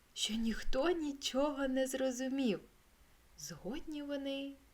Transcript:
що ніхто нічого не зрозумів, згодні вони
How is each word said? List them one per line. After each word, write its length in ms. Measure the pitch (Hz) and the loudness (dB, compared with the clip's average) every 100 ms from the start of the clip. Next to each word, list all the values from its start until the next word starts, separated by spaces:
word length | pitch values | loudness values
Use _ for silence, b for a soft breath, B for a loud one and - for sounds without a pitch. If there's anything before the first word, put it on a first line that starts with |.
| _ | _
що 200 | - - | -4 -2
ніхто 560 | 220 226 208 - 254 320 | 0 0 0 2 4 4
нічого 800 | 349 294 277 - 254 294 277 277 | 2 0 -2 -2 2 2 2 0
не 200 | 262 262 | 2 2
зрозумів, 720 | 262 262 240 262 269 254 180 - - - - - - - - | 2 0 0 -2 2 2 2 -4 -20 -20 -20 -20 -20 -20 -16
згодні 680 | 151 160 175 294 320 294 | -14 -10 -8 -8 -6 -8
вони 540 | 285 285 277 277 277 277 - | -4 -4 -4 -4 -6 -12 -20